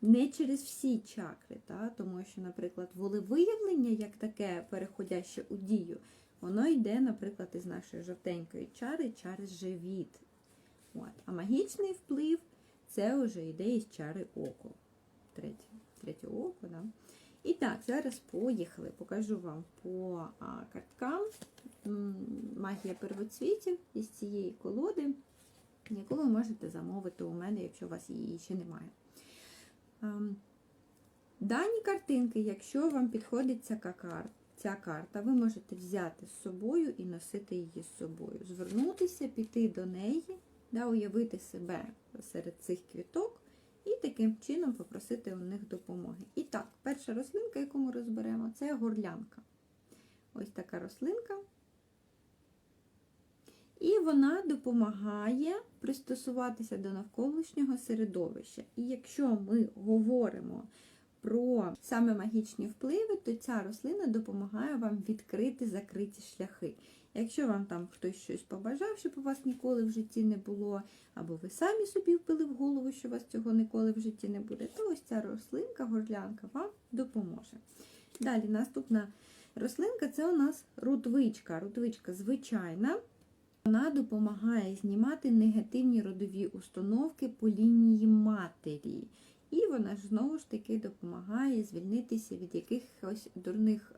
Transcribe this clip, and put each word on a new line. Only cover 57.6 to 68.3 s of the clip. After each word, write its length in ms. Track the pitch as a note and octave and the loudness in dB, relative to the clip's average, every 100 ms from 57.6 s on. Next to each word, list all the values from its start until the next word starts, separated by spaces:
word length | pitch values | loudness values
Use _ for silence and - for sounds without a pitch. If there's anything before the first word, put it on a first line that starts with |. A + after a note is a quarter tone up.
| C4+ B3+ | 0 0
середовища. 840 | - A3 G#3 F3+ E3 - - - - - | -2 0 0 0 -2 -4 -12 -14 -10 -6
І 60 | |
якщо 460 | A#3+ B3+ - - C4+ G#3 G3 | -4 -4 -6 0 4 4 4
ми 200 | A#3 A3 | 4 4
говоримо 880 | - G#3 A3 G#3+ B3+ A3 - - - A3 - - - _ _ | 0 4 4 6 4 4 0 -8 -10 -12 -18 -20 -20 _ _
про 540 | G#3+ A#3 B3 A#3+ F3 - | 0 2 4 4 2 -4
саме 340 | - A#3 A#3 | -2 4 4
магічні 520 | G#3 A3 A3 G#3+ - G3+ | 4 2 0 0 -4 -6
впливи, 500 | - C4+ F#4 A4 G4 | -4 0 2 2 0
то 100 | A#3+ | -2
ця 280 | A3+ - A3+ | -4 -2 -2
рослина 440 | G3 A3 C4+ G#4 D4+ | -4 -6 -4 0 2
допомагає 720 | A3 A3 G3 G3+ G#3+ C#4+ C4 | 0 0 -4 -4 -4 -2 -2
вам 200 | A3 G#3 G3+ | 0 -2 -2
відкрити 580 | G#3+ - G3+ B3 - A3+ | -4 -4 0 0 0 -4
закриті 540 | F#3+ G3+ F#3+ G#3 - - - | -4 -6 -6 -6 -8 -16 -10
шляхи. 380 | F#3+ - D#3+ - - - _ | -10 -6 -8 -8 -18 -20 _
Якщо 320 | - A3+ - B3+ | -4 -2 0 2
вам 180 | G3+ | 0
там 240 | G3+ F3 F3 | -2 -6 -8
хтось 260 | - F#3 F#3+ | -6 -6 -6
щось 260 | - | -8